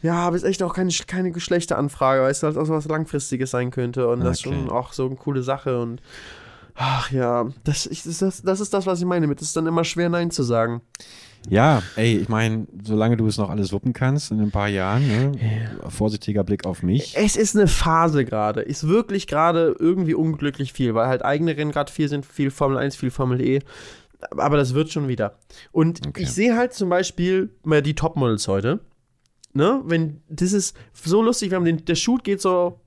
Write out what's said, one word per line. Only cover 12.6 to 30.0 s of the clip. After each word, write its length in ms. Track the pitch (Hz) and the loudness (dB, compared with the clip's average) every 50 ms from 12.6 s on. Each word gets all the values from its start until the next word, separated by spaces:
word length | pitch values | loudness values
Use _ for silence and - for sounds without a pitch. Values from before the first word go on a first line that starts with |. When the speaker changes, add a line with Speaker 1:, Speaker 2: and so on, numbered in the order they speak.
| 107 - - 98 101 | -4 -8 -12 -14 -6
Speaker 2:
solange 320 | 107 107 107 110 113 120 | -2 0 2 4 2 2
du 120 | 110 113 110 | 2 2 0
es 100 | 101 - | 2 0
noch 140 | 104 95 | -2 -2
alles 200 | - 104 101 92 | 0 -2 -2 -2
wuppen 220 | 95 101 - 127 117 | -2 -2 -2 -2 -2
kannst 380 | - 131 131 135 147 - - | 0 0 0 0 0 -2 -2
in 100 | 107 110 | 0 0
ein 80 | 107 104 | 0 0
paar 180 | 101 101 101 104 | 0 0 0 0
Jahren, 380 | 101 98 92 95 104 123 143 139 | 0 0 0 2 2 2 2 2
ne? 240 | 104 113 131 139 143 127 117 110 107 107 113 110 - - 50 | 2 2 0 0 0 -2 -2 -2 -2 -2 -4 -6 -8 -10 -12
Speaker 1:
Ja. 60 | - | -12
Speaker 2:
Vorsichtiger 540 | - - 104 107 107 101 - - 104 104 95 | -4 -2 -2 -2 -2 -4 -4 -2 -2 0 0
Blick 220 | 92 104 95 - | 0 -2 -2 -2
auf 160 | 95 90 - | -6 -6 -2
mich. 340 | - 90 98 131 - - - | 0 0 2 2 0 -2 -2
Speaker 1:
Es 200 | - 208 208 - | 0 2 2 2
ist 200 | - 220 202 - | 2 0 2 4
eine 120 | 208 208 170 | 4 4 4
Phase 580 | - - - 170 160 165 165 165 156 143 131 | 4 2 2 2 4 4 4 4 4 2 0
gerade, 360 | 113 110 107 104 107 107 110 | 0 0 0 0 0 0 -2
ist 260 | - - 147 - 151 151 | -4 -4 -6 -4 0 2
wirklich 400 | 180 226 233 - 202 196 - - | 2 2 2 2 -2 -4 -4 -2
gerade 480 | - 147 160 170 170 165 165 156 - - | 0 2 2 4 4 4 4 2 2 2
irgendwie 380 | - 160 175 180 185 156 160 | 2 2 2 2 2 0 2
unglücklich 580 | - 160 160 160 151 143 143 139 - 139 131 - | 2 2 0 0 0 -2 -4 -2 -2 -6 -6 -2
viel, 220 | - 131 120 110 | -2 0 2 2
weil 120 | 113 113 127 | 2 2 2
halt 160 | 131 127 - | 2 0 2
eigene 320 | - 143 151 165 170 156 | 0 0 2 2 0 0
Rennen 160 | 139 151 151 | 0 -2 -2
gerade 200 | 147 147 143 - | 0 -2 -4 -4
viel 180 | - - 156 143 | -2 -2 -2 0
sind, 160 | 143 143 135 | 0 -4 -6
viel 240 | - - - 143 135 | -8 -4 -2 -2 -2
Formel 300 | 135 - 151 135 135 127 | 0 0 0 0 2 0
eins, 160 | 127 139 131 | 0 -2 -4
viel 160 | - - 127 | -2 -4 -4
Formel 280 | - - 135 127 123 127 | -2 0 0 0 0 0
E, 200 | 123 120 131 139 - - - - - - - - - _ - _ - - | 2 2 0 0 -2 -6 -20 -20 -20 -20 -20 -20 -20 _ -20 _ -16 -12
aber 260 | - - - 143 143 147 | -4 -2 0 2 2 2
das 160 | 143 127 127 | 2 2 0
wird 180 | 143 160 156 | 0 -2 -2
schon 160 | - 165 143 135 | -2 -4 -2 -2
wieder. 300 | 127 110 110 101 - _ _ _ - - - - | -2 -2 -2 -4 -4 _ _ _ -20 -20 -20 -4
Und 340 | _ - 160 165 165 - - 147 | _ 2 2 2 2 -2 -8 -10
Speaker 2:
Okay. 160 | 135 - 185 | -6 -6 -6
Speaker 1:
ich 80 | 135 | -4
sehe 260 | 120 180 208 247 233 233 | 0 2 2 4 4 4
halt 160 | 247 247 247 | 2 0 0
zum 160 | - 202 180 | -4 -2 2
Beispiel 600 | 175 180 190 - - - 170 180 185 190 190 - - _ _ | 2 2 0 0 -2 -2 0 2 2 0 0 -2 -6 _ _
mal 200 | 160 156 151 139 | 2 2 2 2
die 100 | 147 151 | 2 -2
Topmodels 540 | - 147 165 165 151 135 120 110 101 - - | 0 -2 -2 0 0 2 2 2 0 0 0
heute, 320 | 98 98 98 117 160 214 - - _ _ _ _ _ _ _ _ _ _ - _ _ | 0 0 2 0 -2 -2 -6 -12 _ _ _ _ _ _ _ _ _ _ -20 _ _
ne? 280 | 139 147 190 247 277 - | 2 2 4 2 0 0
Wenn, 360 | 156 170 165 | 0 0 0